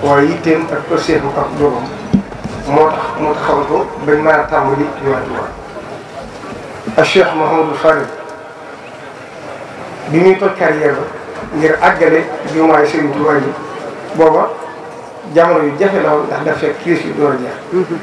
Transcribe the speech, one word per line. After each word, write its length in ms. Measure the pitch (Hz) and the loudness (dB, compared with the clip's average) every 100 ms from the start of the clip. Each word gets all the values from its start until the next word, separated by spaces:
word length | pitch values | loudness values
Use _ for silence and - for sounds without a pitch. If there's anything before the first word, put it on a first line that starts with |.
Waaye 240 | 139 143 147 | 4 6 4
yitteem 320 | 165 160 156 - | 2 2 2 0
ak 100 | 147 - | -6 -2
pëstéefam 420 | 160 165 151 139 139 | -2 2 0 0 -2
ak 100 | 135 147 | -4 0
doomam 240 | 147 123 127 107 - 196 - - - - 135 | 0 0 -6 -10 0 0 0 -10 -10 -8 0
moo 200 | 147 156 | 2 4
tax 140 | - - - | 2 -4 -2
mu 140 | 151 | -2
taxawal 320 | 151 - 143 143 | 0 0 0 0
ko 100 | 151 131 - 143 | -2 -2 -4 0
bañ 120 | 147 | 2
mën 80 | 156 | 4
a 120 | 151 - | 4 2
tàmbali 360 | 156 139 139 147 139 | 0 0 0 -2 -2
jumaa 180 | 135 127 - | -2 -2 -2
Touba. 180 | - - - - - - - - - - - - - - - - - | -6 -8 -10 -14 -14 -12 -14 -14 -14 -14 -14 -14 -12 -12 -12 -2 0
Ak 80 | 160 | 4
Cheikh 220 | 196 180 156 | 4 4 2
Mouhamadou 400 | 156 160 156 143 | 2 2 2 2
Fadil 320 | 160 151 - - - - - - - - - - - - - - - - - - - - - | 4 4 0 -10 -14 -14 -16 -16 -16 -16 -16 -16 -16 -16 -16 -16 -14 -14 -14 -14 -14 -12 -2
bi 100 | 156 | 4
muy 180 | 185 190 | 6 6
toj 160 | 196 190 | 2 2
carrière 360 | 165 151 151 131 | 0 2 2 0
ba 80 | - - - - - 160 | -4 -10 -12 -12 -6 0
ngir 180 | 156 156 | 2 4
àggale 420 | 175 175 160 156 160 - 147 | 2 4 4 4 0 -6 -4
jumaay 340 | 156 156 151 147 | 2 4 6 4
Serigne 240 | 156 147 | 2 0
Touba 200 | 139 156 143 | 2 2 2
yi, 160 | 135 - - - - - - 151 | 0 -6 -10 -10 -10 -12 -8 4
booba 340 | 160 165 - - - - - - - - 185 156 | 6 6 2 -2 -10 -14 -14 -14 -16 -14 0 4
jamono 280 | 170 160 147 | 6 4 2
yu 80 | 143 | 2
jafe 200 | 196 190 | 0 2
la 80 | 156 151 | 2 2
woon 100 | 131 | 0
ndax 160 | 131 151 | -4 -2
daf 120 | 147 | -2
fekk 200 | 151 147 | -2 -4
crise 220 | 170 165 131 | 0 0 0
yu 60 | |
door 180 | - 147 | 0 0
a 40 | 131 | 0
jeex. 520 | 123 - - 175 165 160 | -4 -8 -4 -2 -2 -4